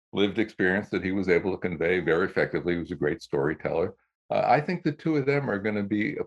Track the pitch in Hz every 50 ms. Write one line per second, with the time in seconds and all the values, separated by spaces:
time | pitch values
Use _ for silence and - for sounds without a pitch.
0 | _ _ - 95 101 101 90 110 104 - - - 101 92 92 101 104 - - 92
1 | 90 95 95 101 92 92 87 85 - 98 92 - - 90 87 76 82 85 90 92
2 | 80 80 80 85 95 87 - - 76 73 - 78 73 87 87 85 80 80 87 76
3 | 73 76 76 - - - - 69 69 78 78 - - 73 76 80 87 - - _
4 | _ _ _ _ _ - 110 104 - - 117 147 147 - 180 175 - 156 143 -
5 | - 160 156 147 127 139 139 143 139 120 104 98 98 110 104 104 101 101 107 104
6 | 107 104 - - -